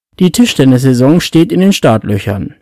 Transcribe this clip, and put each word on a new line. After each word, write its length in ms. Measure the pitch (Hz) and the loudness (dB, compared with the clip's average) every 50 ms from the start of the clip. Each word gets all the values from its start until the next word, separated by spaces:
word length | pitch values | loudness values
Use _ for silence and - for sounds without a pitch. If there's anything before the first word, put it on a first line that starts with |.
| _ _ _ - | _ _ _ -2
Die 140 | 180 175 | -2 0
Tischtennissaison 880 | - - 247 233 - - 135 131 127 123 131 135 127 120 127 139 165 175 | 2 0 0 0 0 0 2 2 2 2 0 0 0 2 2 2 2 0
steht 320 | - - - 160 170 - | 0 0 0 0 0 0
in 80 | 156 175 | 0 0
den 140 | 185 196 196 | 0 0 0
Startlöchern. 800 | - - 135 113 107 - 104 104 101 - 104 101 98 - - - _ | 0 0 0 0 0 -2 -4 -6 -6 -4 -6 -8 -8 -8 -12 -14 _